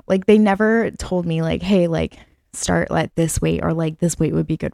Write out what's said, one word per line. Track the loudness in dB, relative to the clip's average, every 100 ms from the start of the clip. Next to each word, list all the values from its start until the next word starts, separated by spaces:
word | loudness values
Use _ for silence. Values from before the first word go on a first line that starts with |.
| -2
Like, | 0 4
they | 6
never | 6 2 2 2 0
told | -4 -4 -4 -2
me, | -2
like, | -2 -2
"Hey, | 2 2 2
like, | 0 -4 -8 -20 _ _
start | -10 -2 -2 0
at | -2 -2 -2
this | -2 0
weight," | -2 -2
or, | -2 -2
like, | -4 -2
"This | -2 0
weight | -2
would | 0 -2
be | -4
good | -6